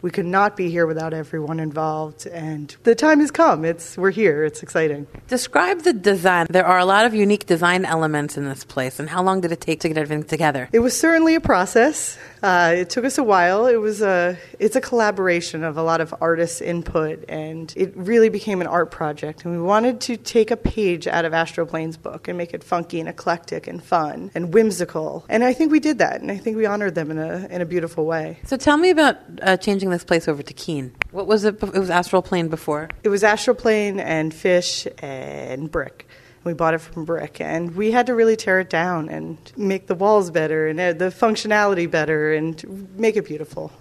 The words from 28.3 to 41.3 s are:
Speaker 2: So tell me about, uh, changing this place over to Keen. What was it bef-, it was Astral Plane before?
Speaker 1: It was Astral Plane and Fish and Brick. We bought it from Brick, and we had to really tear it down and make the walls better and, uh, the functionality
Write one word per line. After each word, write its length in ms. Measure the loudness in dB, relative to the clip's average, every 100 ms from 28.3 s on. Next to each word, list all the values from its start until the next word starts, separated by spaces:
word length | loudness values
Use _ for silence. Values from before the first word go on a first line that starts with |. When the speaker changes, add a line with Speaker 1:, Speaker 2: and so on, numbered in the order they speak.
| -10
Speaker 2:
So 140 | -6 -2
tell 180 | 2 4
me 140 | 4
about, 260 | 6 4 2 -10 -4
uh, 140 | 2 2
changing 360 | 2 0 0
this 120 | -2
place 240 | 0 0 2
over 160 | -4
to 100 | -6
Keen. 400 | -12 -6 -6 -6 -10 -10
What 140 | -8 0
was 200 | 2 2
it 140 | -2
bef-, 140 | -4
it 60 | -2
was 100 | 0
Astral 320 | 0 2 0
Plane 280 | 2 -2 -2
before? 400 | -4 -4 -6 -6 -4
Speaker 1:
It 60 | 0
was 140 | 2
Astral 320 | 2 2 2 0
Plane 460 | 2 2 0 -4
and 320 | -2 -2 -2
Fish 540 | -2 2 2 2 -6 -10 -12
and 720 | -12 -12 -10 -12 -10 -10 -6
Brick. 340 | -6 -8 _ -20 -20 -20 _
We 80 | -8
bought 220 | -2 0
it 60 | 0
from 260 | -4 -12 -6
Brick, 340 | -6 -6 -10
and 360 | -6 -6 -6 -2
we 160 | 0
had 160 | 2 2
to 80 | 2
really 200 | 4 2
tear 240 | 2 0
it 100 | 0
down 380 | -2 -2 -4 -6
and 300 | -10 -10 -14 -16 -6
make 320 | -2 -2 -4
the 80 | 0
walls 340 | 4 4 2
better 380 | -2 0 0 0
and, 120 | 0
uh, 120 | -2
the 120 | 0 -2
functionality 840 | -2 -2